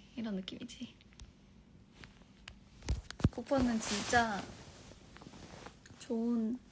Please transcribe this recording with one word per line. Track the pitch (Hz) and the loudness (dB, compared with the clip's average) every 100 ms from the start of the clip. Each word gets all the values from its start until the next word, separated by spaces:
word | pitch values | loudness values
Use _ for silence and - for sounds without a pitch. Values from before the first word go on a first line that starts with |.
| - - | -12 -6
이런 | 220 190 | -2 -2
느낌이지. | 185 - 240 - 247 - - - - - - - - - - - - - - - - - - - - - - - - | -4 -8 -10 -10 -12 -12 -20 -18 -18 -18 -20 -20 -20 -20 -20 -20 -20 -20 -20 -18 -16 -16 -20 -6 -2 -2 -2 2 2
쿠퍼는 | - 240 277 247 226 | 2 2 6 6 4
진짜 | - 208 220 247 226 196 - - - - - - - - - - - - - - - - | 2 0 6 6 6 2 -4 -12 -16 -18 -18 -18 -18 -18 -18 -16 -16 -14 -16 -18 -20 -16
좋은 | - 226 233 233 220 254 - | -4 0 2 2 2 -2 -6